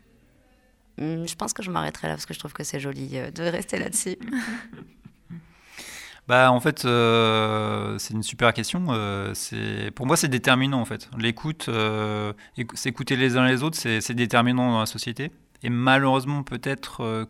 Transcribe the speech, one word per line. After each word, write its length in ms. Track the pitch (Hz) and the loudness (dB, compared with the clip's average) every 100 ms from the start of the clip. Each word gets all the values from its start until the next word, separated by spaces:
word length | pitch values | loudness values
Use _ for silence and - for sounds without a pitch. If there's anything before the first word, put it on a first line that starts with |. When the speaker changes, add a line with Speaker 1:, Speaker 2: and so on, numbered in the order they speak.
| _ _ _ _ _ _ _ _ _ - | _ _ _ _ _ _ _ _ _ -8
Speaker 1:
Hum, 280 | 151 165 165 | -6 -4 -6
je 80 | - | -6
pense 180 | 151 | -8
que 80 | - | -6
je 80 | 190 | -6
m'arrêterai 380 | 165 156 - - | -4 -4 -6 -6
là 80 | 151 | -6
parce 100 | - | -8
que 80 | |
je 60 | - | -12
trouve 140 | 135 | -12
que 100 | - | -10
c'est 160 | 156 143 | -8 -6
joli, 320 | 139 139 135 | -8 -8 -8
euh, 160 | 135 131 | -8 -8
de 140 | - | -6
rester 340 | 170 180 - 185 | -4 -4 -4 -6
là-dessus. 400 | - - 180 185 | -4 -4 -4 -6
<laughs> 60 | 233 254 226 233 - - - _ - _ - 170 - _ - - - - - - - | -6 -6 -6 -10 -12 -18 -20 _ -20 _ -18 -18 -18 _ -20 -20 -18 -16 -18 -16 4
Speaker 2:
Bah, 240 | 123 131 | 6 8
en 80 | 123 | 6
fait, 240 | 156 147 | 2 2
euh, 1120 | 127 120 117 117 113 110 110 107 107 107 107 107 | 2 4 6 6 6 4 2 2 0 -2 -2 -4
c'est 140 | - | -4
une 80 | 110 | -4
super 300 | 104 113 120 | -4 2 2
question. 360 | 113 107 180 175 | 2 -2 -2 0
Euh, 440 | 113 104 98 101 | 0 0 -2 -4
c'est, 580 | 104 - 110 107 107 104 - | -6 -6 -6 -4 -4 -6 -4
pour 100 | 127 | 0
moi, 120 | 165 | 2
c'est 100 | 151 | 2
déterminant, 540 | 127 139 131 135 131 | 2 4 4 4 0
en 20 | |
fait. 260 | 113 104 - 120 | -2 -6 -10 -2
L'écoute, 500 | 113 117 156 156 - | -2 -2 -6 -6 -4
euh, 640 | 113 107 107 107 107 104 104 - - | 0 0 0 -2 -2 -4 -8 -14 -10
écou-, 180 | 117 - | -8 -6
s'écouter 400 | 135 120 127 127 | -6 -6 -2 2
les 220 | 131 123 | 4 4
uns 80 | 127 | 4
les 180 | 127 | 4
autres, 140 | 151 160 | 0 -2
c'est, 240 | 120 110 | 0 0
c'est 120 | 104 | 0
déterminant 600 | 120 117 120 120 127 123 | 0 2 4 4 4 2
dans 80 | 113 | 2
la 40 | 107 | 0
société. 440 | 110 - 117 135 - _ - | -4 -8 -6 -8 -10 _ -10
Et 60 | 120 | -4
malheureusement, 760 | 120 131 135 135 131 131 143 | 0 4 6 6 2 2 -4
peut-être, 580 | 131 120 139 139 - - | -4 -6 -4 -6 -8 -6
euh, 240 | 117 110 110 | -4 -4 -6